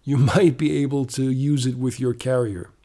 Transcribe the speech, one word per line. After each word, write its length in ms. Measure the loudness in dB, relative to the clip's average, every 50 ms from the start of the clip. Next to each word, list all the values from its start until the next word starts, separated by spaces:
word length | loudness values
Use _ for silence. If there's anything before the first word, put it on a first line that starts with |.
| -6
You 140 | -2 2
<laughs> 180 | 2 4 4 4
might 200 | 6 4 4 4
be 220 | 2 0 0 0 0
able 260 | -2 0 -2 -2 -4
to 240 | -4 -4 -2 -2 0
use 360 | 0 0 0 0 0 0 0
it 100 | -2 -2
with 240 | -2 -4 -4 -4 -2
your 140 | -2 -2 -2
carrier. 560 | -2 -2 -2 0 0 0 -2 -4 -8 -12 -14 _ _